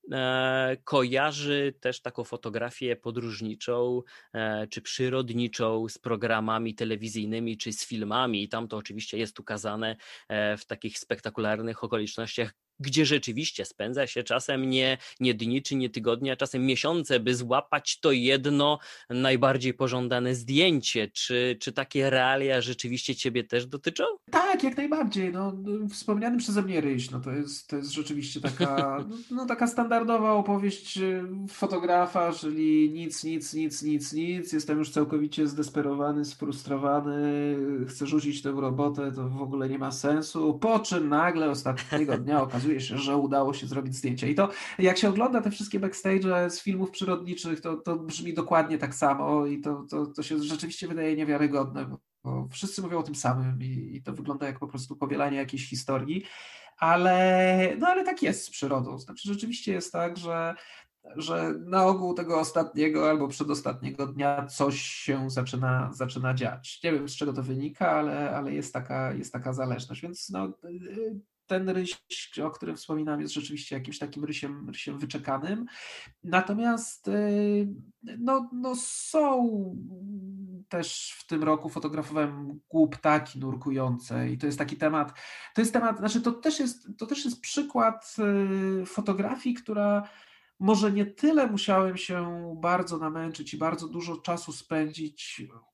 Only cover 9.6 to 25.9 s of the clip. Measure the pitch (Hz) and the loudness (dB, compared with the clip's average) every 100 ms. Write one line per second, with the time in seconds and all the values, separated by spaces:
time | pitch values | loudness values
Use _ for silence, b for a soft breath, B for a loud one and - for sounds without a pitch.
9.6 | 107 107 113 110 B B B 107 104 104 | -4 -2 -4 -4 B B B 0 0 -2
10.6 | - 107 110 - - - 113 104 107 107 | -6 -8 -8 -10 -6 -4 -4 -2 0 0
11.6 | 113 110 113 113 107 - 113 - 113 _ | -2 -6 -4 -2 -2 -6 -6 -4 -4 _
12.6 | _ _ 139 135 147 143 - 113 156 - | _ _ -2 4 4 4 0 -4 -4 -6
13.6 | 95 - 107 127 131 - 120 120 - 135 | -8 -6 -4 -2 -2 -2 -2 -2 0 -2
14.6 | 131 131 131 131 B B 127 110 113 131 | 2 2 2 0 B B 2 2 0 -2
15.6 | 139 135 127 113 110 120 135 131 139 131 | 0 -2 -2 -2 0 0 0 -2 -2 0
16.6 | 131 127 147 170 156 127 113 123 120 131 | 2 2 2 0 2 2 2 0 2 0
17.6 | - 190 - - 160 135 123 135 135 143 | 2 -2 0 0 2 4 4 4 4 4
18.6 | 143 151 B B B 123 131 131 135 131 | 4 2 B B B 0 2 6 4 4
19.6 | 127 123 131 123 123 123 123 127 117 135 | 0 0 0 0 0 0 0 -2 2 4
20.6 | 185 151 - 117 104 - - 123 127 120 | 6 4 2 -2 -2 -4 0 2 2 0
21.6 | - 127 135 143 135 131 127 135 139 131 | -4 -4 -2 2 4 4 4 4 2 2
22.6 | 117 123 120 123 - 131 135 120 110 120 | 0 -4 -4 -4 -2 -2 0 -2 0 -2
23.6 | 127 143 - - 453 415 - 311 381 370 | -2 -4 -4 0 -2 -2 0 2 4 2
24.6 | 269 247 285 311 233 202 185 180 196 190 | 2 0 -2 0 0 0 -2 -2 -4 -4
25.6 | 196 208 214 | -6 -4 -4